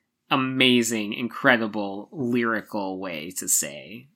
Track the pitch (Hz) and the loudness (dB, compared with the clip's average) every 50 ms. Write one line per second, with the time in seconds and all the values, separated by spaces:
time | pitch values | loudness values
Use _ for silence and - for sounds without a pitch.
0 | _ _ _ _ _ - 147 135 131 131 131 131 131 127 123 123 117 113 117 110 | _ _ _ _ _ -2 0 0 0 0 2 4 6 6 8 6 4 2 0 -2
1 | 107 101 - - 123 113 - - - 135 123 113 113 107 104 110 101 98 95 101 | -2 -4 -6 -6 -6 -8 -4 0 4 4 4 4 2 0 -2 -4 -4 -4 -6 -8
2 | - - - 160 131 117 120 120 117 113 113 104 101 - - 107 98 95 95 95 | -12 -10 -8 -4 -2 0 2 2 2 2 0 -2 -4 -6 -6 -4 -4 -4 -6 -6
3 | 95 92 85 76 76 85 - - - - - - - 73 71 71 67 76 104 120 | -6 -8 -8 -8 -10 -10 -10 -6 -2 0 0 0 0 -2 -6 -12 -14 -16 -16 -18
4 | 131 139 _ | -18 _ _